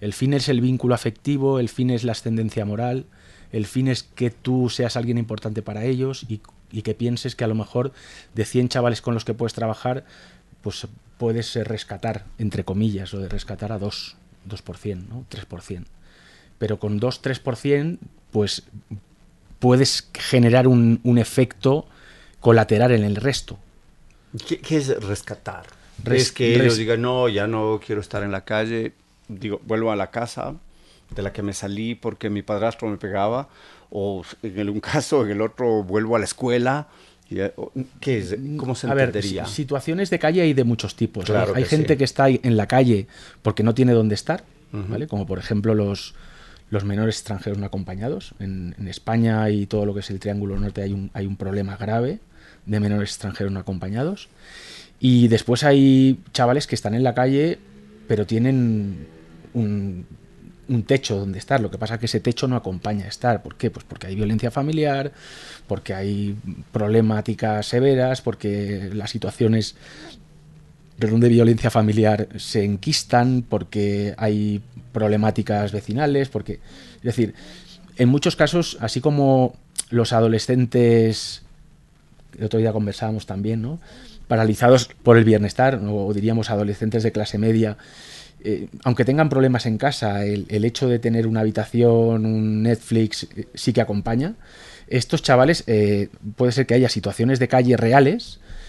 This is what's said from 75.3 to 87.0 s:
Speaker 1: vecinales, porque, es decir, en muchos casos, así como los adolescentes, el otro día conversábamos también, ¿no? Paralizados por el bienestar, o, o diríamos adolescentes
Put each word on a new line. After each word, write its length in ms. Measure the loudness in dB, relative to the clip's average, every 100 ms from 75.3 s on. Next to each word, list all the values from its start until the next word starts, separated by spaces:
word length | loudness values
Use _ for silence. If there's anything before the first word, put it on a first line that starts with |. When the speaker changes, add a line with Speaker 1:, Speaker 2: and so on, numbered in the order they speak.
| 0 -2 -2 -2
Speaker 1:
vecinales, 580 | -4 -6 -2 0 0 0
porque, 240 | -4 -8 -12 -14 -20 -20 -8
es 60 |
decir, 320 | -4 0 -2 -4 -20 -20 -20 -20 -16 2
en 100 | 4
muchos 260 | 4 2
casos, 440 | 2 2 2 -2 -4
así 200 | -6 -2
como 540 | 0 4 4 4 2 -2 -12 -12 -2
los 220 | 0 2
adolescentes, 1300 | 4 4 2 2 2 2 4 6 6 4 0 -6 -14 -18 -20 -20 -20 _ _ _ -20 -20 -6
el 60 |
otro 140 | 0 2
día 120 | 2
conversábamos 540 | 0 -2 -2 -4 -4 -6
también, 340 | -4 -2 -2
¿no? 180 | -4 -8 -12 -20 -20 -20 -2
Paralizados 600 | 2 2 4 6 6 4 0
por 160 | 8 8
el 60 |
bienestar, 520 | 8 4 2 2 2 2
o, 300 | -2 -2 -2
o 80 |
diríamos 360 | 0 0 0 0
adolescentes 520 | -2 -2 -2 -2 0